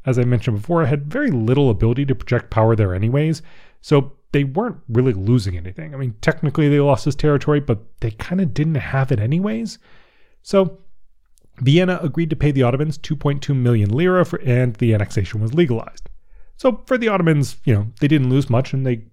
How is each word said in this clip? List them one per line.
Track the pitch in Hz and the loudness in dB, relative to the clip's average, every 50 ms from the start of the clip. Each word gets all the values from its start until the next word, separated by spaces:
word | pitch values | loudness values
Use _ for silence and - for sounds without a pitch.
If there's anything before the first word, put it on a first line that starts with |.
| - | -2
as | 135 120 123 | 0 0 2
I | 120 | 2
mentioned | 123 123 110 - 127 107 | 2 2 2 2 0 -2
before, | 101 - - 175 165 160 | -2 -2 0 0 2 2
had | 120 151 143 143 151 | 2 0 0 -2 -4
very | 202 269 302 254 | -4 -2 0 0
little | 151 120 110 110 131 147 143 127 | 0 0 2 2 4 4 4 4
ability | 104 87 117 113 120 135 143 | 2 2 2 2 2 2 0
to | 135 131 | 0 -2
project | - - - 123 113 - - | -2 -2 -2 -2 -2 -2 -2
power | - 117 110 113 113 | 0 2 4 4 4
there | 107 107 92 90 | 2 2 0 0
anyways, | 92 104 117 127 143 156 160 160 160 - - - - - - - - | -2 -2 0 0 0 0 0 -2 -4 -8 -14 -18 -20 -20 -20 -20 -12
so | - - 151 143 139 139 - _ _ - - | -2 2 2 2 2 0 -6 _ _ -2 0
they | 143 143 | 0 0
weren't | 135 131 185 240 233 - - - - | 0 -2 -2 -4 -4 -6 -8 -8 -2
really | 110 120 127 131 107 | 0 2 2 2 0
losing | 98 95 107 123 123 95 98 90 | 0 2 2 2 2 2 0 -4
anything. | 87 82 92 92 - 156 156 143 | -6 -8 -10 -12 -12 -14 -12 -10
I | |
mean, | 135 135 120 107 - | -8 -8 -8 -8 -4
technically | - 160 156 - - 143 - 165 151 | -2 -2 0 0 -2 -2 0 2 2
they | 143 147 143 | 4 4 4
lost | 143 143 135 - - | 4 4 2 2 0
this | 151 143 | -2 0
territory, | - - 151 143 135 - 151 151 147 | 0 2 2 2 2 2 0 0 0
but | 139 - 117 101 - - - - | 0 0 -2 -4 -4 -10 -10 -8
they | - 113 | -6 -6
kinda | 107 - - - 175 190 190 | -6 -8 -8 -4 -2 -2 -2
didn't | 139 101 147 156 165 160 | -2 0 -2 -2 -2 -2
have | 135 - - - 135 131 - 143 | -4 -4 -4 -2 -2 0 0 0
it | 104 | 0
anyways. | 104 120 151 175 196 214 214 226 226 - - - _ - - - - _ _ _ - - _ - | 0 0 0 0 0 -2 -4 -4 -6 -8 -10 -14 _ -20 -20 -20 -20 _ _ _ -20 -20 _ -20
So | - - 196 196 190 160 - - - - - - - - - _ _ _ _ _ - - _ - | -6 0 2 2 2 2 -2 -10 -18 -20 -20 -20 -20 -20 -20 _ _ _ _ _ -20 -20 _ -2
Vienna | 123 131 147 175 185 185 180 - | 2 4 4 4 4 2 0 -2
agreed | 170 147 - 165 165 156 | -4 -4 -2 -2 -2 -2
to | - | -2
pay | - 139 151 | 0 0 0
the | 143 135 123 | 2 2 2
Ottomans | 120 123 135 151 156 147 | 2 2 0 -2 -4 -6
two | - - - 156 | -6 -6 -6 -4
point | 135 - 143 143 143 | -2 -2 -2 -2 -2
two | - - 139 | -2 -2 0
million | 131 123 120 120 110 101 101 | 0 2 2 2 2 2 2
lira | 110 143 180 185 185 180 170 | 2 2 2 2 2 2 2
for, | - 175 - | 0 -2 -4
and | - 131 123 127 127 123 107 | 0 0 2 2 2 0 0
the | - 123 117 110 | 0 2 2 2
annexation | 104 101 - - 117 98 - - 104 | 2 0 -2 -2 -2 -2 -2 -2 -4
was | 107 110 131 | -4 0 2
legalized. | 165 175 127 117 113 - - - - - - - - - - - - - - - | 2 2 2 0 -4 -6 -10 -12 -12 -12 -14 -14 -16 -20 -20 -20 -20 -20 -20 -8
So | - - 262 220 - - | -4 -2 -2 -2 -2 -2
for | - 262 | -2 -2
the | 240 240 | 0 0
Ottomans, | 220 202 185 170 165 156 147 135 - - - - | 0 0 2 2 2 2 2 0 -2 -6 -4 -2
you | - 107 | 0 0
know, | 101 104 110 - - | 0 0 -4 -4 -2
they | 143 139 | 0 2
didn't | 156 143 131 123 | 2 2 2 2
lose | 131 139 139 - | 2 0 2 2
much | 127 123 127 - - | 0 0 0 -2 -4
and | 135 131 | -4 -2
they | 131 123 113 - - | -2 -4 -4 -6 -8